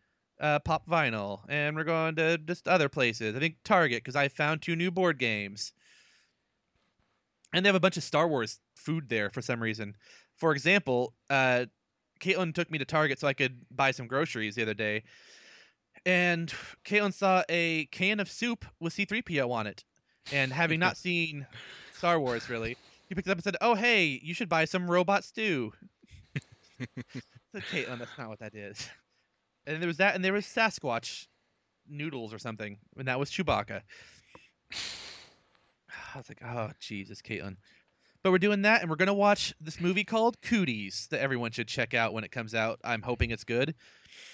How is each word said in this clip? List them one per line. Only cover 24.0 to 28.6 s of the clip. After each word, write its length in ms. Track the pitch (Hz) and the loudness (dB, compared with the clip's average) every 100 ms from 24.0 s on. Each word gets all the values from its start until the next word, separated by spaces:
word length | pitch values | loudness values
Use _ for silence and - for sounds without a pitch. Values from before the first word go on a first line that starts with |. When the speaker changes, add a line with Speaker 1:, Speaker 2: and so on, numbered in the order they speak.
| 160 131 | 4 0
Speaker 1:
you 100 | 160 | -6
should 160 | 170 190 | -6 0
buy 160 | 160 | 2
some 260 | 160 185 175 | 2 0 2
robot 340 | 175 180 202 | 4 4 2
stew." 480 | - - 220 143 110 - - _ _ - - | 0 -4 0 0 -2 -8 -20 _ _ -20 -12
<laughs> 520 | 139 - - _ - 123 - - 127 - - _ | -10 -10 -18 _ -12 -12 -12 -14 -14 -16 -20 _
So, 60 | 202 | -14
Caitlin, 400 | - 170 113 120 | -6 -6 -4 -8
that's 180 | 117 - | -10 -12
not 120 | 113 | -12
what 100 | 107 | -12
that 160 | 107 | -14
is. 340 | 107 | -12